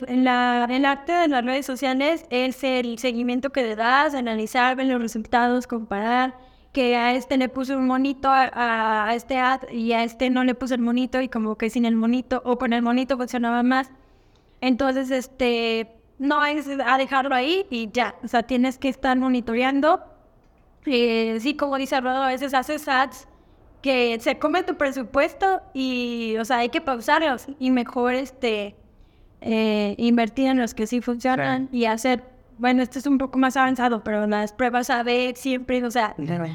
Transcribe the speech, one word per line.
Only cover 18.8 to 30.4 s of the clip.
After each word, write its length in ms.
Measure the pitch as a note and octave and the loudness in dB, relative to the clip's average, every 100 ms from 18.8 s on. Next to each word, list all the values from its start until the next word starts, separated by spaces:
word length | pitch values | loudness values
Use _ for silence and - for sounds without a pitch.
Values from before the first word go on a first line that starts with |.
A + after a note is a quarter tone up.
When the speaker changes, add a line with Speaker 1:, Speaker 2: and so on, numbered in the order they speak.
| C4+ | -4
Speaker 1:
estar 280 | B3+ C4 B3+ | -2 0 2
monitoreando. 840 | C4 B3 A#3 A3+ B3+ C#4 D4+ F#4 - - _ _ _ _ _ _ D4+ | 2 0 0 0 0 2 4 2 -2 -20 _ _ _ _ _ _ 0
Eh, 520 | A#3+ A#3+ A3+ A3+ A3+ | 2 2 2 0 -2
sí, 140 | B3+ D4 | -2 -2
como 220 | C#4+ C4+ | -2 -2
dice 220 | C4+ C#4 | -2 -2
Rodo, 200 | B3+ C4 | 0 0
a 40 | C4+ | 0
veces 260 | B3+ C#4 | -2 -2
haces 340 | C4+ B3+ D4+ D4 | -2 -2 -4 0
ads 400 | C4 C4+ - - - _ _ - - | 0 0 -4 -20 -20 _ _ -20 -6
que 380 | C4+ B3+ A#3+ A3+ | 0 2 2 0
se 180 | C#4+ C4+ | -2 0
come 240 | D4+ F4 | 0 0
tu 120 | F4+ - | -2 -2
presupuesto 840 | C#4 C4 A3 C#4 E4 - F#4+ F#4 - | -2 -4 -2 0 0 0 0 0 -4
y, 640 | C4 C4 B3 A#3+ A#3 A3+ A3 | -6 -4 -2 -4 -4 -4 -4
o 60 | A3+ | -2
sea, 120 | A#3+ | 0
hay 120 | A#3+ | 0
que 120 | D#4+ | -2
pausarlos 680 | D#4+ A#3+ A3 D#4 D#4+ B3 - C#4 | -2 -4 2 2 2 -2 -6 -4
y 120 | B3+ | 0
mejor, 420 | B3+ A#3 B3+ B3 | 0 0 -2 0
este, 640 | B3+ C#4 - A#3+ G#3+ G3+ - - - - _ - - | 0 -4 -4 -2 -2 -6 -12 -20 -20 -20 _ -20 -10
eh, 540 | A#3 A3 A3 G#3+ G3+ G3+ | -2 2 2 2 0 0
invertir 500 | A#3 A#3 A3 C4+ | 2 2 2 0